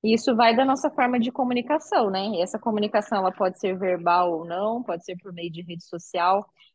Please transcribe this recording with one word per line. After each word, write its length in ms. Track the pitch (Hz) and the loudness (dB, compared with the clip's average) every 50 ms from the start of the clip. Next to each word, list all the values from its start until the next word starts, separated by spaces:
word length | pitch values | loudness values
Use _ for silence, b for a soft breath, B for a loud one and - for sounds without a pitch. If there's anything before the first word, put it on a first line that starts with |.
Isso 340 | - 220 226 226 - 277 247 | 4 2 2 2 2 2 4
vai 180 | 220 240 226 233 | 6 6 6 6
da 100 | 226 269 | 4 4
nossa 260 | 269 262 262 - 294 | 2 2 0 0 -2
forma 280 | - - 254 247 247 247 | 0 0 0 2 2 0
de 140 | 226 254 | 0 -2
comunicação, 760 | - - 262 247 247 240 240 - 294 320 - - 427 330 233 196 | -2 -2 -2 0 0 -2 0 0 -2 -2 -2 0 0 2 2 2
né? 160 | 190 190 196 214 | 0 -2 -2 -2
E 140 | 220 170 | -2 -2
essa 160 | 175 185 - 214 | -2 -2 -4 -4
comunicação, 600 | - 233 214 214 208 208 - 208 208 - 226 196 | -2 -2 0 0 0 2 0 -2 0 0 -2 0
ela 140 | 185 185 | 0 0
pode 260 | 190 - 202 185 185 - | 0 0 -2 -2 0 -2
ser 180 | - 196 190 180 | -4 -4 -2 0
verbal 540 | 196 185 180 170 170 170 175 180 180 175 170 160 | 0 0 -2 0 2 2 4 4 4 2 0 -4
ou 40 | 165 | -4
não, 380 | 170 170 180 202 220 226 240 | -6 -4 -4 -2 -2 -4 -4
pode 220 | 247 - 175 170 - | -4 -6 -8 -8 -8
ser 120 | - 185 | -12 -14
por 160 | 180 _ 196 | -14 _ -16
meio 180 | 175 170 175 175 | -12 -10 -10 -10
de 120 | 156 170 | -10 -12
rede 220 | 175 165 170 170 - | -12 -12 -14 -16 -14
social. 640 | - - 170 - - - 180 170 180 190 202 208 _ b b b b | -14 -14 -14 -12 -8 -4 0 2 2 2 2 -2 _ b b b b